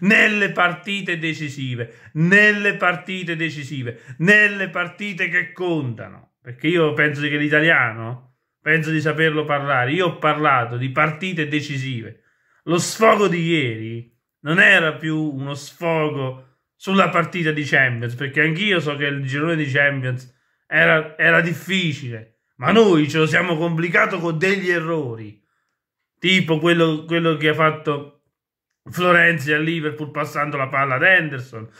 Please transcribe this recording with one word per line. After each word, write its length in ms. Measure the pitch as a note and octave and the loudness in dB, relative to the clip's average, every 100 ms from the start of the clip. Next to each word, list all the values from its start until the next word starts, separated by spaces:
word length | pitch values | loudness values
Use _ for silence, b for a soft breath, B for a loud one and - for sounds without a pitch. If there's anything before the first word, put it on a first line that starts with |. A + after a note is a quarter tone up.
nelle 520 | F#3 A3 G#3+ G#3 G3 | 2 4 4 2 -2
partite 680 | D#3+ F3 E3 - G3+ F#3 E3 | 0 0 -2 -8 -6 -6 -4
decisive, 920 | D#3+ D#3 D3 B2+ C3 A#2 A#2 - - | -4 -6 -8 -8 -8 -6 -8 -12 -10
nelle 600 | D3+ E3+ G3+ G#3 G#3 G3+ | 0 4 6 6 4 0
partite 640 | G3 F3+ E3 - F#3 E3+ D#3+ | 0 -2 -2 -6 -8 -6 -4
decisive, 680 | E3 D3+ C3 C#3+ A#2+ A#2 B B2+ | -4 -6 -10 -8 -8 -12 B -2
nelle 500 | F3 G#3+ G#3 G3+ F#3 | 4 6 4 0 -6
partite 600 | F3 E3+ - G#3 F3+ F3+ | -4 -6 -8 -8 -4 -2
che 220 | F3 F3 | -2 -4
contano, 840 | - F3+ D#3+ B2+ A2 G2 F#2 _ _ | -4 -2 -2 -4 -8 -14 -20 _ _
perché 260 | B2 A#2+ D3+ | -20 -6 0
io 240 | F3 D3+ | 2 2
penso 300 | C#3+ D3 C#3 | 2 0 0
che 160 | D3 D3 | -2 -2
l'italiano, 1000 | D3 D3+ E3 D3 A#2+ A2+ A2+ B2+ - _ _ _ | 0 2 4 4 2 -2 -10 -10 -16 _ _ _
penso 300 | D3+ D#3+ D#3 | 0 0 0
di 100 | D#3 | -2
saperlo 460 | D#3 D3+ D#3+ D3+ C#3 | 0 0 0 0 -2
parlare, 460 | C#3+ C#3+ C3 B2 | -2 0 0 0
io 160 | E3+ F3 | 0 -2
ho 100 | - | 0
parlato 580 | D3+ D3 D3+ C3 A#2 A#2+ | 0 2 2 2 0 -4
di 140 | C3 | -4
partite 580 | C3+ D#3 D#3 F#3 E3 D3 | 0 -2 -2 -6 -4 -4
decisive. 760 | D3 C#3+ C3+ C3 A#2+ G#2+ - _ _ _ _ | -4 -4 -6 -6 -8 -10 -18 _ _ _ _
Lo 120 | - F3 | -4 -2
sfogo 500 | - - A3 G#3 G3 | -2 2 4 4 2
di 160 | E3+ | 0
ieri 720 | E3 E3 B2+ A2 A2+ A#2 A#2+ _ _ _ | 0 0 -2 -6 -8 -10 -14 _ _ _
non 200 | D3 F3 | 0 4
era 320 | G#3 F#3+ D#3+ | 6 6 4
più 260 | C3+ D#3+ D#3 | -2 -4 -4
uno 360 | D#3 C3+ C#3 | -4 -6 -8
sfogo 1040 | C#3 - - E3+ D#3+ D3+ C3+ C3 B2+ - _ _ _ | -10 -14 -6 -2 0 0 -2 -6 -8 -16 _ _ _
sulla 320 | G3 F#3+ F3 | 0 2 2
partita 420 | E3+ D#3+ F#3 D#3 | 2 -2 -2 -2
di 140 | D3+ | -2
Champions, 500 | C#3 D3 B2+ A#2 A#2+ | 0 2 2 0 -6
perché 280 | B2 C#3+ D3+ | -6 -4 0
anch'io 360 | D#3+ D#3+ G#3 F3+ | 0 0 0 0
so 160 | D3 C#3+ | -2 -4
che 100 | C#3+ | -4
il 180 | C#3 | -4
girone 320 | C3+ C#3 D#3+ D#3+ | -4 -4 -2 -2
di 80 | |
Champions 680 | C#3+ C#3+ C#3+ C#3 B2+ B2+ - _ _ _ - | 0 2 2 0 -4 -6 -10 _ _ _ -4
era, 500 | D#3 E3+ D#3+ D#3 - | 2 4 2 0 0
era 240 | D#3+ E3 | 2 4
difficile, 1000 | E3+ E3 - F#3+ E3+ B2+ B2 A2+ A2 _ _ - | 2 -4 -4 -2 -2 -4 -8 -12 -16 _ _ -6
ma 160 | C3+ | 2
noi 360 | G#3+ G#3+ D#3+ D3 | 6 6 6 4
ce 80 | D#3+ | 2
lo 100 | D#3 | 2
siamo 300 | E3+ F3+ D#3 | 2 0 0
complicato 600 | E3+ E3 F3 G#3 G#3+ F#3 | 0 -2 0 2 2 0
con 180 | E3+ D#3+ | -4 0
degli 320 | F#3+ G3 F3+ | 0 0 0
errori, 760 | F3 E3 E3 C3 A2+ G#2 G#2+ _ _ _ _ _ _ _ _ | -2 -2 -4 -4 -8 -14 -20 _ _ _ _ _ _ _ _
tipo 400 | F3 F#3 D#3+ D#3+ | 2 2 2 2
quello, 460 | E3+ E3+ E3 D#3 | 2 4 2 0
quello 320 | E3 E3+ E3 D3+ | -2 -2 0 0
che 140 | D3+ | 0
ha 40 | |
fatto 680 | C#3+ D#3 D3+ D#3 C#3+ A2+ _ _ _ _ _ _ _ - | 2 2 0 -4 -6 -8 _ _ _ _ _ _ _ -14
Florenzi 600 | E3+ F3+ F3 E3+ E3 C#3 | -2 4 6 6 4 0
a 60 | D3+ | 0
Liverpool 520 | D#3+ E3+ D3+ D3+ D3 | 0 -2 -4 -6 -8
passando 460 | D3 D3+ D3+ D3 D3 | -6 -6 -4 -4 -4
la 100 | C3 | -2
palla 280 | C3+ C#3 | -2 0
ad 80 | C3 | 2
Henderson, 680 | F3+ F#3 D#3 C3+ - A2+ A2+ | 4 4 2 -6 -12 -14 -16